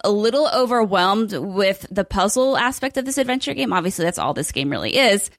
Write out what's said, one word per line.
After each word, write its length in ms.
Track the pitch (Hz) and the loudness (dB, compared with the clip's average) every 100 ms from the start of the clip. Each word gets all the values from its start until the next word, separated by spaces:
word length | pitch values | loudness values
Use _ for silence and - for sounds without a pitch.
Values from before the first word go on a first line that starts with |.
a 60 | - | 0
little 360 | 208 220 269 302 | 2 2 2 2
overwhelmed 880 | 247 254 240 214 185 180 208 220 | 2 2 2 2 2 2 2 0
with 540 | 170 180 185 196 196 - | -4 -4 0 0 0 -4
the 140 | 190 | -4
puzzle 500 | 190 202 196 254 262 247 | -2 0 0 2 2 2
aspect 400 | 247 262 262 262 | 0 -2 -6 -4
of 80 | 262 | -4
this 100 | 269 | -2
adventure 380 | 247 262 277 | 0 -2 -4
game. 180 | - 262 | -4 -2
Obviously, 320 | 180 170 - | 0 0 -2
that's 140 | 165 - | -2 -2
all 160 | 135 | -4
this 180 | 139 147 | -2 -4
game 160 | - 139 | -4 -4
really 260 | 117 87 - | -2 -2 2
is. 340 | 254 202 - | 4 2 -2